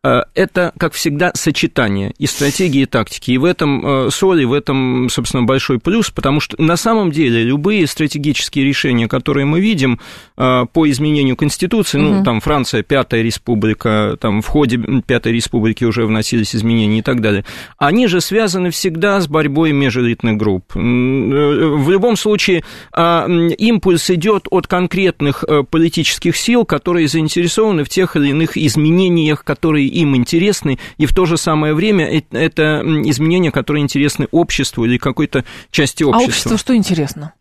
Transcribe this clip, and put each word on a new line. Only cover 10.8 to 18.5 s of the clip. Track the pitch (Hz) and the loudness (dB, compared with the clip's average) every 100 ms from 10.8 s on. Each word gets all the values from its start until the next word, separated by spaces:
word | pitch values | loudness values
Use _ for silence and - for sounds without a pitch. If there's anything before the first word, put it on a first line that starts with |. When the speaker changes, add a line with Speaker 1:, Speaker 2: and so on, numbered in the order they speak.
| 156 | 2
Speaker 1:
изменению | 127 151 151 135 127 | 0 0 2 0 0
Конституции, | 147 - 180 226 - - | -2 -2 -2 0 0 0
ну, | 101 | 2
Speaker 2:
Мгм. | 190 | 2
Speaker 1:
там, | 98 113 | 0 0
Франция, | - 147 123 113 | 0 -2 0 -4
Пятая | 101 139 123 117 | 0 -2 0 -2
Республика, | 113 - - 113 110 107 117 107 104 110 | -2 -4 -2 0 0 0 0 0 0 -2
там, | 113 104 | -2 -2
в | - | 0
ходе, | 151 139 123 | 0 2 0
м, | 110 135 | 0 -2
Пятой | - 120 - | 0 -2 0
Республики | 117 - 123 110 107 | -2 -2 0 0 0
уже | 117 107 | 0 0
вносились | 113 110 110 120 104 117 | 0 0 0 -2 0 -2
изменения | 113 117 107 110 | 0 2 2 0
и | |
так | 110 123 | 0 -2
далее, | 107 101 - - - - | 0 -2 -4 -16 -18 -2
они | 143 208 247 | 0 2 2
же | 180 | 0
связаны | - 208 214 | 0 0 0